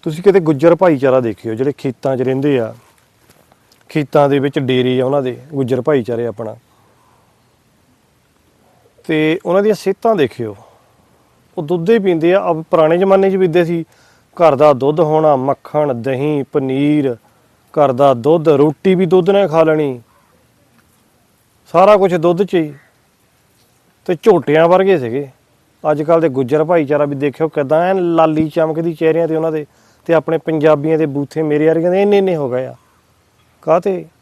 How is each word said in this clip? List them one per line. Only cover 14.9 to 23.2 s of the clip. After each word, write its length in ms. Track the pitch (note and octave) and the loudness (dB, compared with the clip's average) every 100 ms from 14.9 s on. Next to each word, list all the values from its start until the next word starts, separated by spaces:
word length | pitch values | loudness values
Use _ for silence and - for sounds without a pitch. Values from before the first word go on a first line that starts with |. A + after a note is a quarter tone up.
| D3+ | 0
ਹੋਣਾ, 340 | D#3 D#3 D#3 C#3 | 0 2 2 0
ਮੱਖਣ, 560 | C3 C#3 - D3+ D3+ | 0 -6 -6 -4 -2
ਦਹੀਂ, 500 | A#2+ A#2 C3 C#3+ D3+ C3 | -4 -4 -4 -2 -4 -4
ਪਨੀਰ, 600 | D3 C3+ C3 D3 D3+ C3+ A2+ _ _ _ _ _ | -4 -4 -2 0 0 -2 -6 _ _ _ _ _
ਘਰ 180 | - C#3+ | 0 0
ਦਾ 200 | B2+ C#3 B2 | 4 2 2
ਦੁੱਧ, 320 | A#2 E3+ D#3 | 2 2 4
ਰੋਟੀ 460 | C#3+ D3 D3 G3 | 4 2 0 0
ਵੀ 120 | F#3 F#3 | 0 2
ਦੁੱਧ 240 | F#3 F3 | 2 2
ਨਾਲ 180 | G3+ G3 | 0 0
ਖਾ 140 | D#3+ | 2
ਲੈਣੀ, 380 | D#3+ D#3 D3 B2 A#2 _ _ _ _ _ _ _ _ _ _ _ _ _ _ _ _ | 2 0 -2 -6 -14 _ _ _ _ _ _ _ _ _ _ _ _ _ _ _ _
ਸਾਰਾ 220 | E3 F#3+ G#3 | 2 4 6
ਕੁਛ 180 | F#3+ | 4
ਦੁੱਧ 280 | F3 E3 F3 | 0 0 0
'ਚ 120 | G3 | 0
ਹੀ। 180 | F#3 D#3 C#3+ _ _ _ _ | -2 -4 -8 _ _ _ _